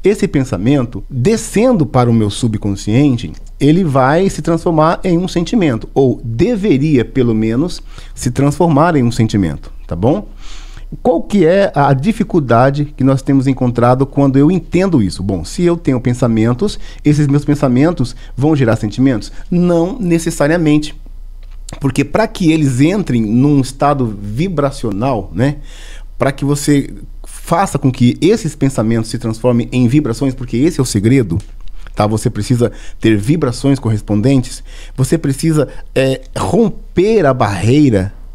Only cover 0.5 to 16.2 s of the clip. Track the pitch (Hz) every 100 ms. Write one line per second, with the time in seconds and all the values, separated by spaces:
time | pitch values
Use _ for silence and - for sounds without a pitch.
0.5 | 92 110 143 120 - - 127 139 226 -
1.5 | 196 254 220 131 123 120 113 104 - 117
2.5 | 107 104 98 - 117 147 120 78 73 -
3.5 | - 139 165 180 135 131 160 196 - 156
4.5 | 165 180 160 156 - 190 170 185 - 175
5.5 | 240 165 113 - - 135 110 113 113 190
6.5 | 226 202 135 156 135 110 135 120 110 110
7.5 | 117 170 - - - - - 123 120 143
8.5 | 143 175 139 170 156 120 110 110 104 87
9.5 | 71 - - - 82 107 190 202 - -
10.5 | - - - - - 240 330 - 202 160
11.5 | 190 196 147 139 139 175 - 214 175 131
12.5 | 117 135 139 143 - 131 131 - 139 131
13.5 | 131 123 120 120 131 135 - 139 135 147
14.5 | 185 - 170 190 156 98 - 95 92 76
15.5 | - 175 170 - 127 127 120